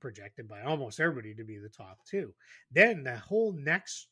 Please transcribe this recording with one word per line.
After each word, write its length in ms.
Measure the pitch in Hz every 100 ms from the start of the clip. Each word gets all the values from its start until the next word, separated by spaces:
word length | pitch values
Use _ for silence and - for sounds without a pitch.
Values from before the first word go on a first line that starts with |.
projected 460 | 131 104 101 - 110
by 140 | 104
almost 380 | 131 156 120 -
everybody 340 | 165 131 107
to 100 | 107
be 120 | 110 104
the 140 | 107
top 340 | - 95 95
two. 300 | - 196 120 - - - -
Then 340 | 143 226 185
the 120 | 131 120
whole 360 | - 214 220
next 560 | 165 143 175 - - -